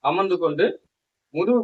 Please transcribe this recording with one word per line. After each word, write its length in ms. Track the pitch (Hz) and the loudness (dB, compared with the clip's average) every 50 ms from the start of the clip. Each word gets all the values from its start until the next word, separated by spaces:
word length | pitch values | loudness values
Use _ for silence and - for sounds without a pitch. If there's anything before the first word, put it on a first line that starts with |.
| - 143 | -4 -2
அமர்ந்து 280 | 165 185 196 196 180 - 165 | 0 0 0 0 0 0 0
கொண்டு 240 | 151 147 147 196 - - - _ _ _ _ _ _ _ _ _ _ - | -2 0 0 0 0 0 -6 _ _ _ _ _ _ _ _ _ _ -6
முதுகு 240 | 151 180 214 247 240 | -2 0 2 0 2